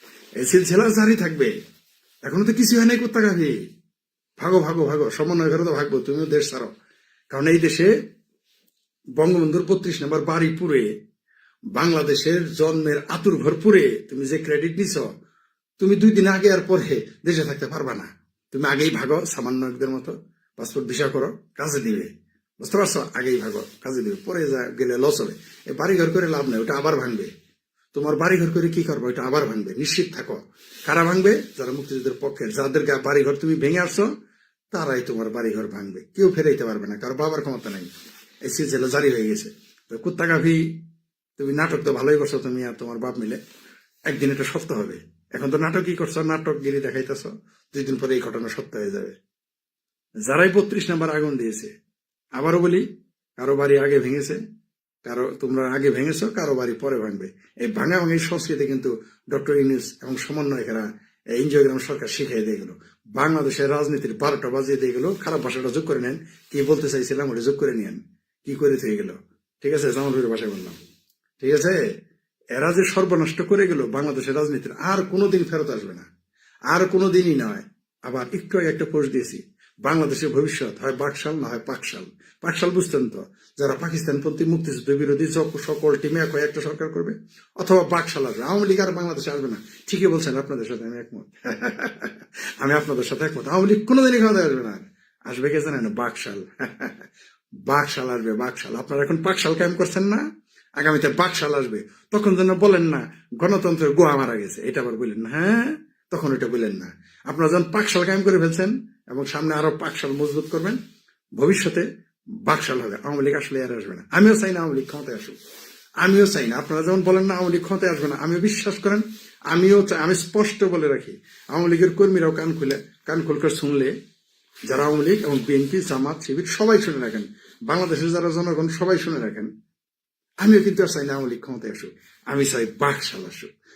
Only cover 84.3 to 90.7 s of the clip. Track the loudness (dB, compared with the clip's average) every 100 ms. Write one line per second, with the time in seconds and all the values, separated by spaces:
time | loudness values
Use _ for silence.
84.3 | -2 0 0 -2 -4 0 0 2 0 0
85.3 | 0 -2 -4 -6 0 2 2 0 0 0
86.3 | 0 -2 -2 -6 -6 -6 -4 -6 -8 -14
87.3 | -20 _ -6 4 4 4 0 -2 -4 -4
88.3 | -4 -2 0 2 2 2 -2 -4 -6 -6
89.3 | -6 -6 -8 -14 -20 -8 2 2 2 0
90.3 | -4 -4 -6 -6